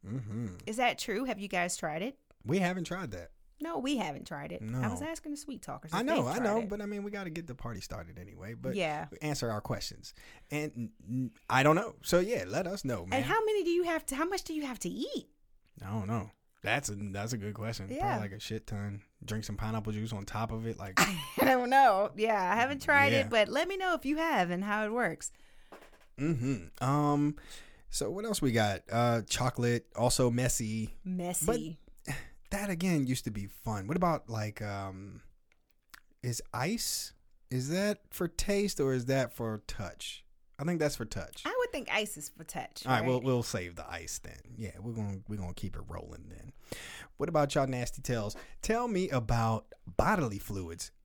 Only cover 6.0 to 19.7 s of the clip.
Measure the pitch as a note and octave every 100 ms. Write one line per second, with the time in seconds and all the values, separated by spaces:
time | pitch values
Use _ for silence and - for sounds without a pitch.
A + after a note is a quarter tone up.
6 | B3+ D#4 - G3 A#3 G#3+ A3 G3+ G#3 G#3
7 | G3+ G#3 F#3 D#3+ E3 - B2+ A2 - F2+
8 | E2+ F2+ F#2 F2+ F#2+ A#2 B2 G3 E3 D3+
9 | D#3 - D#3 C#3+ A#2 G#2+ - - - -
10 | - - - - - D3+ D3+ A#2 A#2 -
11 | E2 B2 B2+ - _ B2 C#3 D#3+ G3+ -
12 | - F3 F#3 A#3+ F2+ B2 F#3 G3 - A2+
13 | B2 B3+ C4 A4 A4 G#4+ E4+ F4 F4 D#4+
14 | - C4+ E4 F#4+ - D#4 C#4+ A#3 F3+ F3+
15 | E4+ C#5 - _ _ _ _ - G2 A2
16 | G2 A2+ G2+ _ _ _ - B2 C#3 G2+
17 | G2+ G2 G#2+ A#2+ G2+ G#2 A2 A#2 F#2+ C4+
18 | - - G#2+ G2 - A2 - G#2 G#2 G2+
19 | - _ A2 A2 A2 G#2 A2